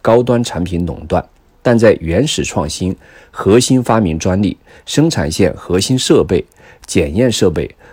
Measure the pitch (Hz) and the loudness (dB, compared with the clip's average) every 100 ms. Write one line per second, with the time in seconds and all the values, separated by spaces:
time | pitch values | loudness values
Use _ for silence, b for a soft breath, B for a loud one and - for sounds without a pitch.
0 | - 120 123 120 120 - 87 85 87 - | 2 2 2 0 -2 -6 -4 -4 -6 -8
1 | 78 90 - _ _ _ 127 113 110 - | -4 -4 -4 _ _ _ 0 4 4 2
2 | 82 87 151 - 71 104 78 - 90 - | 0 0 0 -4 -4 -4 -6 -4 -6 -6
3 | b b b - 98 117 127 127 117 113 | b b b -4 4 4 4 0 2 0
4 | 95 80 95 95 101 - b b - - | 0 -2 -2 0 -2 -4 b b -4 0
5 | 165 131 76 82 92 - - 90 - 131 | 0 0 -4 0 0 0 -4 -2 0 -2
6 | - 143 82 90 - b b b - 95 | 2 2 4 -2 -4 b b b -4 -2
7 | 76 87 127 110 95 78 65 - b | 0 0 0 2 0 0 -6 -10 b